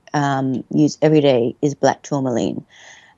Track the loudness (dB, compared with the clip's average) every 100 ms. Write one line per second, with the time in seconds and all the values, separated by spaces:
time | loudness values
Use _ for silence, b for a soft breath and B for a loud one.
0 | _ -4 -2 -2 -2 -4 -4 0 0 0
1 | 2 4 4 2 0 -2 -4 0 0 0
2 | -4 -4 -2 -2 -4 -6 -12 B B B
3 | B